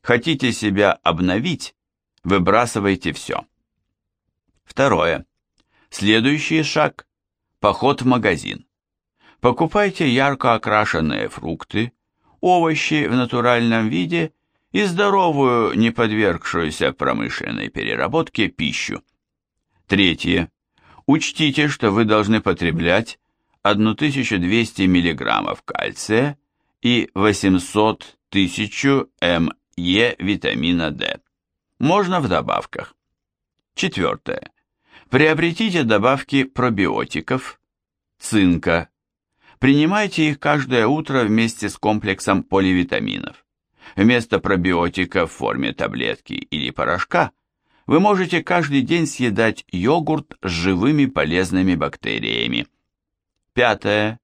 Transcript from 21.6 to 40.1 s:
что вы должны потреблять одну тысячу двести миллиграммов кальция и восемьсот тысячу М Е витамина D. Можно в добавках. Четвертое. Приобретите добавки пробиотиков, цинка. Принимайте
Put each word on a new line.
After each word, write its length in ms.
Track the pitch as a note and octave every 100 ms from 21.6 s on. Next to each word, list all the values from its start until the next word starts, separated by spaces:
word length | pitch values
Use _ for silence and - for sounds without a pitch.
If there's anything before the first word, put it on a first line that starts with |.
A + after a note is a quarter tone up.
| D3
что 240 | C#3 A2+
вы 140 | G2+
должны 360 | A2 G#2+ G#2 A2
потреблять 800 | G#2+ E2+ E2+ D#2+ E2+ F#2+ A#2 - _ _ _ _
одну 340 | G2+ G2+ G#2+ G#2+
тысячу 420 | D3+ C3+ A#2 G#2
двести 440 | F2 A2 A2+ -
миллиграммов 800 | F#2+ F2+ E2+ D2 A1+ G#1+ G1+ G1+
кальция 760 | - - G1+ - - A2 C#3 C#3+ _ _ _ _
и 280 | A#2 A#2+ -
восемьсот 1040 | - G#2 G2+ G2+ F#2 F2 G#2 A2 G#2+ - _ _
тысячу 840 | G2 F#2 - G#2 - C#3 C#3 - _
М 320 | F2 E2+ E2 - _ -
Е 380 | F2 F#2 A#2+ -
витамина 720 | F#2 F#2+ B1+ A1 D#2 F2 D#2+
D. 260 | C#2+ G1+ - _ _ _ _ _ _
Можно 400 | C#3 F#3+ F#3 F3+
в 80 | C3
добавках. 680 | E2+ A1+ G1+ - - - _ _ _ _ _ _ _ _
Четвертое. 800 | - F#3 - D#2+ - - - - _ _ _ _ - _
Приобретите 720 | B2+ D#3 D#3 E3+ E3 A3+ F3
добавки 640 | A#2+ G#2+ A2+ C3+ - C#3
пробиотиков, 1160 | - - B2 G2+ F2+ G#1 B1 - - C3 - - _ _ _ _ _ _
цинка. 680 | - A2 F#2 E2+ F2 E2+ - _ _ _ _ _ _ _
Принимайте 680 | C3 C#3+ D#3 G3+ G#3